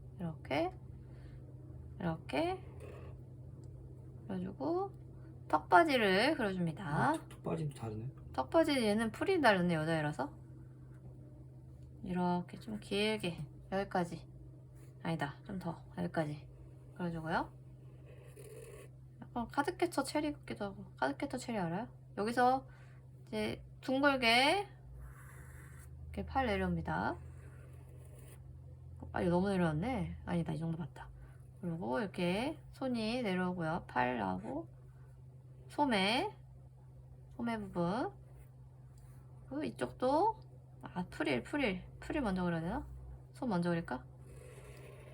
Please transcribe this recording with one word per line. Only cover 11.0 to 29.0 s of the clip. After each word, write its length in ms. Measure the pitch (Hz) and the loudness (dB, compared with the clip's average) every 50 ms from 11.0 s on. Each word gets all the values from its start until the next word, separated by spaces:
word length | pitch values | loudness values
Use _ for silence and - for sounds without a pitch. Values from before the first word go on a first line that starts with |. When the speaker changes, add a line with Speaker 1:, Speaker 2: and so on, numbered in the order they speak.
| - - - - - - - - - - - - - - - - - - - - 208 | -14 -14 -14 -14 -16 -16 -16 -16 -16 -16 -16 -16 -16 -16 -16 -14 -14 -14 -14 -10 -4
Speaker 1:
이렇게 540 | 190 175 180 180 180 175 175 180 - 208 190 | -2 0 2 4 4 2 2 0 -4 -10 -12
좀 200 | - 226 214 208 | -8 -8 -8 -8
길게, 580 | - - 202 202 214 214 220 214 185 175 165 - 147 - - - - - | -4 -2 0 0 2 2 0 0 -2 -2 -2 -4 -8 -10 -10 -14 -8 -4
여기까지. 540 | 190 196 196 196 - 185 170 170 170 - - - - - - - - - - - - - - - - - - | -2 -2 -2 2 2 2 2 2 -2 -10 -10 -14 -16 -16 -16 -16 -16 -18 -18 -18 -18 -18 -18 -18 -14 -6 -2
아니다, 320 | 170 165 156 151 143 - - - | -2 0 0 0 -2 -4 -10 -8
좀 160 | - 202 180 | -6 -6 -4
더, 180 | 175 170 170 - - - - | -4 -4 -6 -6 -10 -10 -6
여기까지 440 | 180 175 170 - 170 156 147 147 - - - - - - - - - - - - | -4 -4 0 0 0 0 0 -2 -8 -10 -14 -16 -16 -16 -16 -16 -16 -18 -16 -8
그려주고요. 540 | - 180 170 165 165 156 160 180 240 - - - - - - - - - - - - - - - - - - - - - - - - - - - - - - - - - - - - | -4 -4 -4 -2 -2 -2 0 0 0 0 -2 -8 -16 -18 -18 -18 -18 -18 -18 -18 -18 -18 -18 -18 -18 -18 -18 -16 -16 -16 -14 -14 -14 -14 -14 -14 -16 -16 -16 -18 -18 -18 -18 -16 -16
약간 300 | - - - 247 226 - | -14 -8 -4 -4 -4 0
카드캐쳐 520 | - 285 294 359 359 - 359 349 - 285 269 | 2 2 2 2 2 2 2 2 2 0 0
체리 280 | - - 302 311 294 | 2 2 2 2 2
같기도 340 | 294 - - - - - 208 | -2 -4 -8 -10 -6 -4 -4
하고. 200 | 196 196 - 196 - - | -4 -4 -8 -12 -10 -2
카드캐쳐 400 | - 254 277 285 - 302 285 285 | 0 0 0 2 0 -4 -4 -2
체리 200 | 247 - - 226 | -4 -4 -2 0
알아요? 300 | 202 175 165 170 196 247 - - - - - - | 0 2 2 0 -2 -2 -4 -8 -16 -18 -10 -2
여기서 480 | - 202 226 240 247 247 254 262 269 - - - - - - - - - - - - - | 0 0 2 6 6 8 8 6 4 0 -6 -18 -18 -18 -18 -18 -18 -18 -18 -18 -18 -10
이제 340 | - 220 214 214 220 - - - - - - | -4 -2 0 0 0 -2 -4 -8 -14 -14 -6
둥글게 880 | - - 262 269 285 285 269 254 240 226 233 247 269 302 359 403 392 - - - - - - - - - - - - - - - - - - - - - - - - - - - - | 0 2 4 8 8 8 8 8 8 8 10 10 8 8 6 4 2 -2 -10 -16 -16 -14 -14 -12 -12 -14 -14 -16 -16 -16 -16 -14 -14 -14 -14 -14 -16 -16 -16 -16 -16 -14 -14 -12 -12
이렇게 200 | - - 202 190 | -8 -6 -6 -6
팔 200 | - - 269 262 | 0 2 2 4
내려옵니다. 720 | 226 196 190 185 180 170 165 - 170 156 170 - - 349 - - - - - - - - - - - - - - - - - - - - - - - - - - - - - - - - - - - - - | 4 4 4 4 2 2 0 0 0 0 2 2 0 0 -2 -8 -14 -14 -14 -14 -14 -16 -16 -16 -16 -16 -16 -16 -16 -16 -16 -16 -16 -16 -16 -16 -16 -16 -16 -16 -16 -16 -14 -14 -16 -16 -16 -14 -14 -14 -12